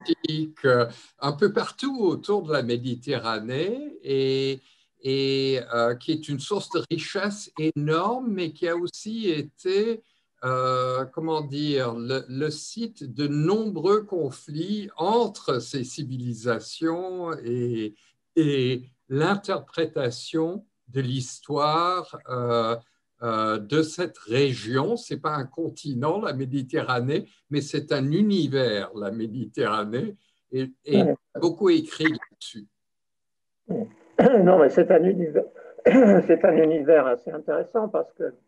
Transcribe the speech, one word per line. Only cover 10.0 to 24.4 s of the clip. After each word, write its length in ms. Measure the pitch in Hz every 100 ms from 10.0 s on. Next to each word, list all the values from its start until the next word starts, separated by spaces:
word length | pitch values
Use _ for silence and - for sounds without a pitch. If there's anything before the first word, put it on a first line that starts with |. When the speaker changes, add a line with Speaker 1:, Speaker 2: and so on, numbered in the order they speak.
| - _ _ _
Speaker 1:
euh, 600 | 127 127 127 127 127 127 131
comment 340 | - 160 156
dire, 540 | 147 139 151 143 123
le, 280 | 117 120 131 131
le 220 | 127 151
site 640 | 147 - - 233 - 135
de 120 | 120 147
nombreux 720 | 147 160 214 220 170 170 214
conflits 880 | 208 180 143 - - 151 175 214 202 -
entre 600 | 170 226 220 - - 131
ces 260 | - 139
civilisations 1500 | 123 - 127 131 123 110 117 110 - - 160 165 185 185 170 156
et, 520 | 117 123 120 117 107 - _ _ _ -
et 460 | 151 139 127 127 - _ _
l'interprétation 1600 | 135 160 196 - 180 - - 156 156 127 120 - 160 160 190 - _ _
de 120 | 131
l'histoire, 1160 | 127 131 123 - - 143 147 156 175 180 - 135 -
euh, 480 | 127 120 117 113 117 - _ _ _
euh, 360 | 120 110 110 107
de 240 | 104 147
cette 340 | 156 - 180 -
région. 800 | - 123